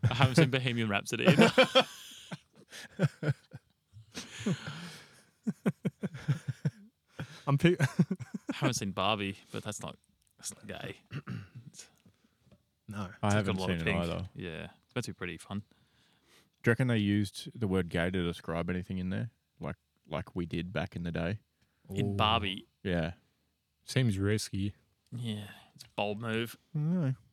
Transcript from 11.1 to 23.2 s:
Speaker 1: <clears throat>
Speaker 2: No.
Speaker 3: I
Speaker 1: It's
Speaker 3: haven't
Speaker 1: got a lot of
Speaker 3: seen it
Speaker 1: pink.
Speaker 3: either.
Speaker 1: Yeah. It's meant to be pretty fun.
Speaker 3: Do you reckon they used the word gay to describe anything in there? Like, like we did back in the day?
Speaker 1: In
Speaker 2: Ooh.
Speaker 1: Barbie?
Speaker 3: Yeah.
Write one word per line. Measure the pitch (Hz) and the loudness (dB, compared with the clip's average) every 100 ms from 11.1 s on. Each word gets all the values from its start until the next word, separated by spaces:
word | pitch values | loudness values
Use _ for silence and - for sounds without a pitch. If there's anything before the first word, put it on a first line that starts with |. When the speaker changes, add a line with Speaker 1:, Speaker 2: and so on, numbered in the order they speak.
| 143 - | -12 -10
Speaker 1:
<clears throat> | 117 98 - - - - _ - _ _ _ _ - _ _ - | -10 -12 -18 -20 -20 -20 _ -20 _ _ _ _ -20 _ _ -14
Speaker 2:
No. | 104 92 - | -10 -10 -2
Speaker 3:
I | 107 | 4
Speaker 1:
It's | 104 | 4
Speaker 3:
haven't | 98 92 | 4 0
Speaker 1:
got | |
a | |
lot | 95 | 0
of | 87 | 0
Speaker 3:
seen | 82 | 0
it | |
Speaker 1:
pink. | 82 | 0
Speaker 3:
either. | 85 85 92 - | 0 -2 -6 -8
Speaker 1:
Yeah. | 92 80 82 - _ | -10 -8 -12 -16 _
It's | 127 | -8
meant | 113 | -8
to | |
be | 92 | -8
pretty | 92 80 | -8 -8
fun. | - 101 - _ _ _ _ _ _ - _ _ | -8 -10 -10 _ _ _ _ _ _ -20 _ _
Speaker 3:
Do | - | 2
you | |
reckon | 117 131 | 2 2
they | 117 | 2
used | 101 104 101 - - 117 | 4 2 0 -4 -14 -6
the | 107 | 0
word | 95 87 | 0 0
gay | 87 87 | 0 0
to | 92 87 | 2 0
describe | 82 - 82 85 | -4 -4 -4 -2
anything | 90 90 92 | -4 -4 -4
in | 90 | -4
there? | 101 117 _ _ _ | -4 -6 _ _ _
Like, | 78 82 _ _ - | -10 -10 _ _ -8
like | 73 - 95 | -8 -6 -6
we | 85 | -4
did | 85 87 | -4 -2
back | 90 82 87 | -4 -4 -6
in | |
the | 87 | -6
day? | 82 82 107 _ _ _ _ - | -4 -4 -4 _ _ _ _ -10
Speaker 1:
In | 98 101 | -2 -2
Speaker 2:
Ooh. | 101 | 2
Speaker 1:
Barbie? | 107 113 104 95 - _ | 4 4 0 -6 -12 _
Speaker 3:
Yeah. | 101 85 82 - | -2 0 0 -6